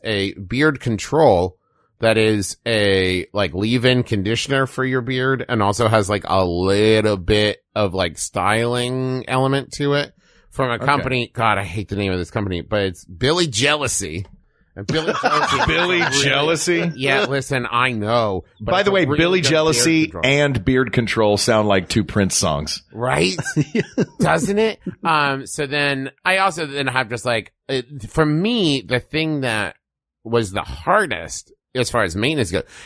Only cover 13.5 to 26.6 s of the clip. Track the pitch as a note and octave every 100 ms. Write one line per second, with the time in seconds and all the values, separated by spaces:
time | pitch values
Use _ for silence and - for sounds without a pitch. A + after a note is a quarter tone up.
13.5 | G2+ C#3 D3+ C3+ - F#2 E2 F#2+ - _
14.5 | _ _ - G2 D#3 D#3+ - - - -
15.5 | - - D#3+ F3 F3+ - C#3 C#3 C#3 D3+
16.5 | E3 F3 E3+ E3+ B2+ C#3 C3+ F#3 C#3 C3
17.5 | C3+ A#2 A#2+ B2+ A2+ G#2 A#2+ G#2+ F#2 -
18.5 | _ A2 F#3 G3+ G3 D3 D3 E3+ F#3 C3+
19.5 | D#3 D#3 D3+ D#3+ D#3+ D#3 F2+ B2+ C#3+ C#3+
20.5 | B2+ F#2+ B2+ B2 B2 A2+ - G#2+ G#2 -
21.5 | A2 G#2 G2 F2 A2+ G2 G#2+ F#2+ - F2+
22.5 | D2 D#2 - - A2 B2 - - F3 -
23.5 | - D3 - - - - - E3 E3 D3+
24.5 | G3+ A3 G3 F3+ - E3+ D#3 C#3+ C3+ B2
25.5 | - C#3+ D3 C#3+ C#3 C3+ - F#3 F#3+ F#3+
26.5 | E3